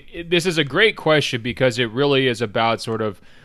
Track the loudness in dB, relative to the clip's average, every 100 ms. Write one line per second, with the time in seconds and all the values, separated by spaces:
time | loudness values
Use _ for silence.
0 | -10 -12 0 0 2 0 0 2 2 2
1 | 2 2 2 -4 -6 0 0 2 -2 0
2 | 2 2 2 0 -2 0 0 0 -4 -4
3 | -4 -6 -18 -20